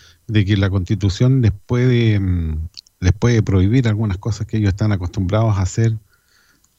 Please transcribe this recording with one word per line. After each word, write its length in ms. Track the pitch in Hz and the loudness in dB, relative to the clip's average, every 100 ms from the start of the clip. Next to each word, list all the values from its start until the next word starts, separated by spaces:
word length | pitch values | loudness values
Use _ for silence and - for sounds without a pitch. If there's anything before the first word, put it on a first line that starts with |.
| - _ - | -20 _ -2
de 180 | 107 95 | 0 2
que 100 | 101 | 0
la 140 | 98 | 0
Constitución 720 | 95 90 104 101 - 127 135 | -2 -2 -2 -2 0 2 4
les 100 | 110 - - | 2 -2 -4
puede, 520 | 123 127 120 113 101 | 0 2 2 2 2
mm, 500 | 95 87 80 76 80 - _ - | 0 -2 -2 -4 -8 -14 _ -2
les 120 | 92 | 0
puede 300 | - 120 113 | 2 2 2
prohibir 440 | - 98 98 131 117 | 2 2 2 2 2
algunas 300 | 104 107 95 | 0 -2 -4
cosas 300 | 117 - 110 | -6 -6 -4
que 100 | 110 | -2
ellos 140 | 104 | 0
están 220 | 92 107 | 0 0
acostumbrados 640 | 98 90 - 90 107 113 98 | -2 -4 -4 -2 0 0 0
a 40 | |
hacer, 300 | 90 - 113 110 _ _ _ _ _ _ _ | -2 0 0 -2 _ _ _ _ _ _ _